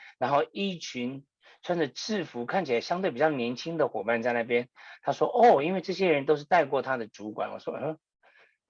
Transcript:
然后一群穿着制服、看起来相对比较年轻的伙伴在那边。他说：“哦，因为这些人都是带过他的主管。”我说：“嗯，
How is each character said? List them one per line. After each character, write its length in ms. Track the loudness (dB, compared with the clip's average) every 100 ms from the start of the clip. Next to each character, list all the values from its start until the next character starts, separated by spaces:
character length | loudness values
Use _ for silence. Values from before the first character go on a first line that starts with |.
| -20 -4
然 140 | 0
后 120 | 2 0
一 280 | -4 -6 -6
群 480 | -8 -6 -6 -8 -14 _ _ _
穿 160 | -4 0
着 100 | -2
制 360 | -4 -6 -4
服、 240 | -4 -6 -4
看 180 | -2 0
起 80 |
来 80 | 0
相 220 | 0 -2
对 80 | -2
比 80 | 2
较 100 | 0
年 260 | 2 -2 -4
轻 220 | -4 -2
的 100 | -2
伙 160 | -2
伴 200 | -2 0
在 100 | 0
那 80 | 0
边。 260 | 0 0 -2 -10 -20 -10
他 80 | -6
说 160 | -2 0
：“哦， 320 | 6 8 8
因 140 | 4 -2
为 60 |
这 120 | -4
些 160 | 0 2
人 160 | 4 2
都 100 | 0
是 80 |
带 220 | 2 2 2
过 160 | 0
他 160 | -2 -4
的 80 | -6
主 260 | -10 -10
管。” 200 | -8 -8
我 60 | -8
说 160 | -8 -6
：“嗯， 220 | -6 -8 _ _ _ _ _ _